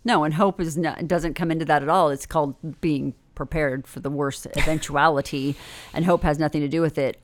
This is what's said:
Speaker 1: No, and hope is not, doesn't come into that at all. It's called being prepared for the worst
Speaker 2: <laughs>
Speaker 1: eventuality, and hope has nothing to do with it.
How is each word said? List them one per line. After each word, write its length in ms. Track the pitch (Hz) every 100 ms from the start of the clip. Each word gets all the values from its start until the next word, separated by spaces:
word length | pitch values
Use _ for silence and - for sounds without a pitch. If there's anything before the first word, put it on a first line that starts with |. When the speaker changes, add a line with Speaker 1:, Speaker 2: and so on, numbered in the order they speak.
Speaker 1:
No, 200 | 233 208 151
and 80 |
hope 260 | 151 202 185
is 180 | 165 151
not, 300 | 165 - 160
doesn't 260 | 175 165 147
come 140 | 170
into 160 | 160 156
that 160 | 147
at 80 | 139
all. 200 | 180 160
It's 160 | 139 -
called 300 | 160 143 131 160 -
being 320 | 175 143 139 - _ -
prepared 520 | 139 160 147 131 -
for 140 | -
the 80 | 139
worst 360 | 143 143 - -
Speaker 2:
<laughs> 40 | 143
Speaker 1:
eventuality, 1000 | 147 156 - 143 156 143 135 147 135 139 - - -
and 120 | - 170
hope 180 | 175
has 160 | 165 147
nothing 220 | 156 151
to 60 | 143
do 140 | 160
with 160 | 160 147
it. 200 | 131 -